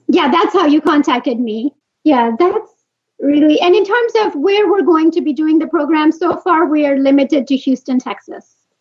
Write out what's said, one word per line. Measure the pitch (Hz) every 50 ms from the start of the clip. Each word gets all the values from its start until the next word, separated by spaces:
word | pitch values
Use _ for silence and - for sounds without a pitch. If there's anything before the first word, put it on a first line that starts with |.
| _
yeah, | - 240 359 302 262
that's | - 339 415 415 -
how | 381 330
you | 294 294 311
contacted | - 339 302 294 269 320 254 240 - 277 233 226
me. | 247 220 214 226 233 285 - _ _ _ _ _ -
Yeah, | 311 277 247 233 233 226 226
that's | 349 370 427 440 - - _ _ _ _ _ _ _ _ _ -
really, | 247 285 285 294 311 302 302 -
and | 349 359 370
in | 427 370
terms | 370 453 480 480 453 - 440
of | 415 320 -
where | 285 285 392 392 415 415 339
we're | 403 392 277
going | 339 320 320 320 320
to | 330 349
be | - 302 254
doing | 311 311 311 311 320
the | 320
program, | - - 294 294 294 320 311 302 320
so | 311 - 359 320 -
far | - - 240 320 320 349
we | 277 302 302 294
are | 277 277
limited | 269 269 269 277 285 269 - 311 277 226
to | - 269
Houston, | 254 - 277 254 - - 277 254 254
Texas, | - 247 - - - - - - - _ _ _ _ _ _ _